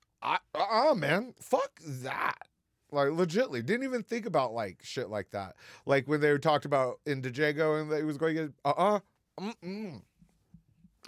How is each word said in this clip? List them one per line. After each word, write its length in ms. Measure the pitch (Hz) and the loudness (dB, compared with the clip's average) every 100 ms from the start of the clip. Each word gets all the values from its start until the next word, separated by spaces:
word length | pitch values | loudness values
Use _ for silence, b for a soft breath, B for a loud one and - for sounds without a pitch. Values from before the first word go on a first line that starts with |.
| _ - | _ -8
I, 160 | 131 175 _ | -2 -2 _
uh-uh, 400 | - 196 226 302 | -4 0 4 4
man. 400 | 226 143 175 247 - | 4 2 0 0 -10
Fuck 400 | - 277 554 - | -2 0 0 -6
that. 640 | 160 127 131 135 - - - _ _ _ - | -12 -8 -6 -4 -4 -4 -10 _ _ _ -4
Like, 180 | 143 139 | 2 2
legitimately. 520 | 165 180 190 262 127 | 4 2 2 0 0
Didn't 220 | 123 240 | 0 0
even 180 | 269 247 | 0 -4
think 240 | - 233 208 | -4 -6 0
about, 260 | 156 127 | 0 0
like, 280 | 113 101 85 | -2 -6 -8
shit 260 | - 135 98 | -10 -8 -4
like 220 | 104 90 | -6 -4
that. 260 | 101 95 - B B - | -8 -8 -14 B B 2
Like, 200 | 139 135 | 2 2
when 140 | 147 | 2
they 160 | 147 143 | 4 4
talked 260 | 160 147 143 | 4 2 2
about 340 | 143 127 - 151 | 2 0 -2 -4
in 160 | 135 | -4
Django 580 | 127 127 151 147 156 151 | -4 0 0 2 2 0
and 100 | 151 | -2
that 80 | 151 | -2
he 60 | |
was 140 | 156 143 | -2 -2
going 180 | 160 160 | -2 -2
to 60 | |
get, 100 | 151 - | -4 -4
uh-uh. 360 | 143 147 196 208 - _ _ - | -2 2 2 2 -4 _ _ -10
Mm-mm. 600 | 196 - 170 202 208 135 - _ _ _ _ - _ _ - _ | -10 -8 -10 -10 -10 -14 -20 _ _ _ _ -20 _ _ -20 _